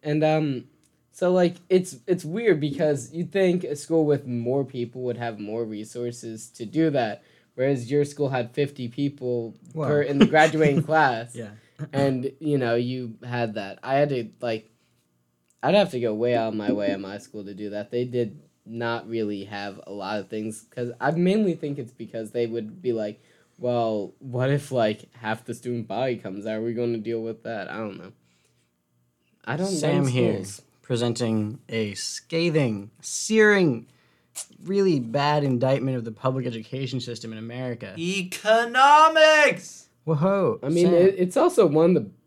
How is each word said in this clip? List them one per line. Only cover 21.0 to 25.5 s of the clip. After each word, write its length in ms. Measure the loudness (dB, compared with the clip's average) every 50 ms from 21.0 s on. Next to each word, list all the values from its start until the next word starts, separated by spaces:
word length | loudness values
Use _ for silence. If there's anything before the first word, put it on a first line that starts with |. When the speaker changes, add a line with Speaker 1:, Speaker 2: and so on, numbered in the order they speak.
| -2 -2
Speaker 1:
mainly 420 | 0 2 2 2 2 2 0 0 -2
think 220 | -4 -6 -8 -8 -8
it's 140 | -10 -14 _
because 380 | _ -16 -12 -10 -10 -10 -6
they 140 | -4 -2 -2 -2
would 340 | -2 -6 -8 -8 -14 -8
be 100 | -4 -4 -2
like, 280 | -2 -4 -6 -8 _ _ _ _ _ _ _ _ _
"Well, 560 | -4 -2 0 0 0 0 -2 -2 -4 -6 -10 _
what 300 | -16 -8 -4 -2 0 0
if, 220 | 0 -2 -2 -2 -2
like, 320 | 0 0 0 0 -2 -10 _ _
half 300 | -10 -6 -6 -6 -6 -6
the 80 | -12